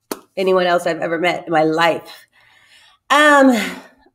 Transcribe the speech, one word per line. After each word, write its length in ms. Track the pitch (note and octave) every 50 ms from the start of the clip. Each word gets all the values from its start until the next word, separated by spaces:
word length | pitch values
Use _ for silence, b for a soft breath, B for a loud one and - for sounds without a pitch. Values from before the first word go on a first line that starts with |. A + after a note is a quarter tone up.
| _ _ - - - _ _
anyone 300 | G3 F#3+ F#3 F#3 F#3 F3+
else 200 | F3+ F3 F3 F3
I've 140 | F3+ E3 D#3+
ever 180 | F3 E3+ E3 D#3+
met 260 | F3 F3 D#3+ - -
in 80 | -
my 120 | E3 D#3 D#3
life. 600 | D#3+ D#3 D#3+ E3+ E3 C#3 A#2+ - B B B B B B B B B B B B B B B B B B B _ -
Um, 400 | C4 D4 D4+ D4+ C#4+ C#4 C4+ C4 A#3+ G#3+ G3 F3+ F3+ B B B B B B _